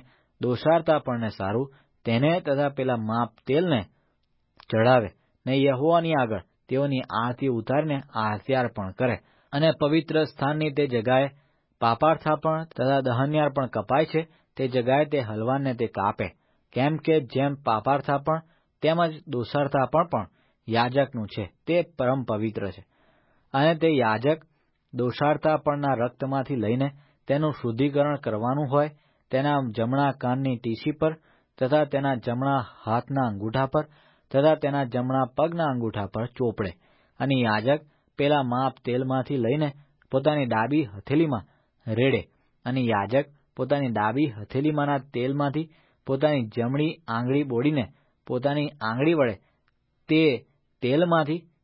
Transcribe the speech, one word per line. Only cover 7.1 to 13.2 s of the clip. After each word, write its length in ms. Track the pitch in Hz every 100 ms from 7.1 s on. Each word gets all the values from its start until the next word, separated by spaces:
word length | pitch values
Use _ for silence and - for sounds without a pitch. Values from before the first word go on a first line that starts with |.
આરતી 380 | 107 120 - 139
ઉતારીને 480 | 117 113 139 156 139 - 113
આરતી 400 | 107 104 - 131
અર્પણ 380 | 120 - 95
કરે. 220 | - 127 110 _ _ _
અને 160 | 143 160
પવિત્ર 420 | - 147 160 160 156 151
સ્થાનની 460 | - 139 151 151
તે 120 | 143 143
જગાએ 400 | 123 107 131 139 - _ _ _ -
પાપાર્થાપણ 880 | 113 117 156 156 156 151 160 160 165
તથા 340 | - 127 139
દહન્યાર્પણ 680 | 127 120